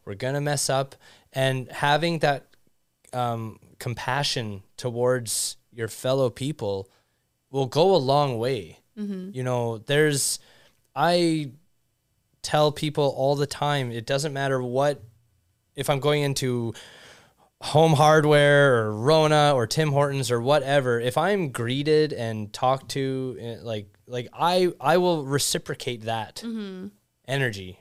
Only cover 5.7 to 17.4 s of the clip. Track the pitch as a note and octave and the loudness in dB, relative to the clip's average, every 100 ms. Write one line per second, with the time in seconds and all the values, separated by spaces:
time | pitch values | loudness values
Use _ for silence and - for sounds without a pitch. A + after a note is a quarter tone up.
5.7 | A#2 A2 - C3 C3+ C3 - C3 D#3 G#2 | -10 -10 -6 -2 0 0 -2 -8 -6 -6
6.7 | G2 G2 _ _ _ _ _ _ C3+ C3 | -6 -8 _ _ _ _ _ _ -4 -2
7.7 | C#3+ F#3 F#3 B2+ C#3 C#3+ A#2 B2 B2+ E2+ | 2 4 4 4 2 2 0 -2 -4 -6
8.7 | - _ - G3+ F#3+ F#3 B2+ B2+ B2 A#2 | -18 _ -12 -8 -8 -10 -8 -4 -2 -2
9.7 | A2+ A2 C#3+ D3+ C#3+ - - _ _ _ | -6 -2 2 2 2 -2 -4 _ _ _
10.7 | _ _ C3 D#3+ F3 E3+ D#3+ C#3+ C3 _ | _ _ 0 2 4 2 0 -4 -12 _
11.7 | _ _ _ _ _ _ _ - D#3 D3+ | _ _ _ _ _ _ _ -2 2 2
12.7 | D3 D#3 C#3+ C#3 B2+ C3+ C#3+ C#3+ - C#3+ | 2 -4 0 0 0 0 0 -2 -2 -2
13.7 | C#3+ B2 A#2 A2+ C#3 D3+ C#3 C#3 C3+ B2 | -2 -2 -6 -4 -4 -2 -4 -2 -2 -2
14.7 | B2+ C#3+ C#3 - _ _ _ _ _ _ | 0 0 -2 -10 _ _ _ _ _ _
15.7 | - C#3 C#3 C#3+ D3 C#3+ C3+ B2+ B2 A#2 | -8 -2 0 2 2 0 -2 -2 -2 -4
16.7 | - - - - - _ _ | -8 -18 -20 -20 -20 _ _